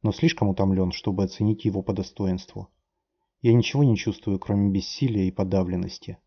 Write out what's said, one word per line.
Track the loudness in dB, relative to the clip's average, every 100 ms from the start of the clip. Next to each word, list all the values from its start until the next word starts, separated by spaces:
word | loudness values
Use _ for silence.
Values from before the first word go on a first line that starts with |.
но | -2
слишком | 2 0 2 -2
утомлён, | 2 2 2 0
чтобы | -2 -4 -2
оценить | -2 0 0 0
его | -2 -2
по | -4
достоинству. | -4 -6 -4 -4 -4 -6 -16 -16 _ _ _ _ _ _ _
Я | 4
ничего | 4 4 2
не | 4 4
чувствую, | 0 -4 -4 -4
кроме | 0 0 2
бессилия | 0 -4 -4 -2 0
и | -2
подавленности. | -2 0 0 0 -2 -6 -10 -16 -16